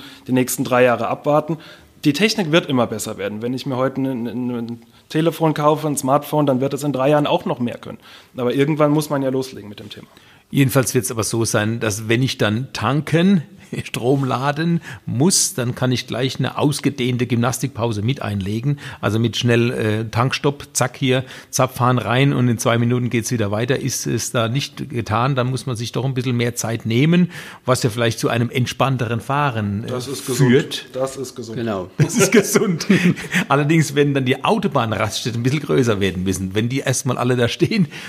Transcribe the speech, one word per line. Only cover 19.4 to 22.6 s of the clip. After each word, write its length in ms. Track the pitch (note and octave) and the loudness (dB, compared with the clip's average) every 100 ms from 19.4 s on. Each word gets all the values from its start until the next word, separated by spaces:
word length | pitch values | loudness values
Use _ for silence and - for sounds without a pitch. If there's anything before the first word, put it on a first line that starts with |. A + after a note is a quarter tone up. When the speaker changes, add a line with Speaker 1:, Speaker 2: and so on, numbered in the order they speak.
| A#2+ A#2 A#2 | 2 4 2
Speaker 2:
äh, 340 | B2+ A2 G#2+ A2 | 0 0 -2 -2
Tankstopp, 560 | A2 C3 - D3 C#3+ - | -2 -2 0 -2 -4 -4
zack 200 | - B2+ - | -2 -2 0
hier, 260 | C3+ B2+ B2+ - - | 0 0 -2 -10 -6
Zapfhahn 480 | - B2+ - B2 B2+ | -2 0 2 2 2
rein 380 | G2+ A#2+ C#3 | 2 4 4
und 140 | C#3 B2 | 4 2
in 100 | |
zwei 180 | A#2 | 2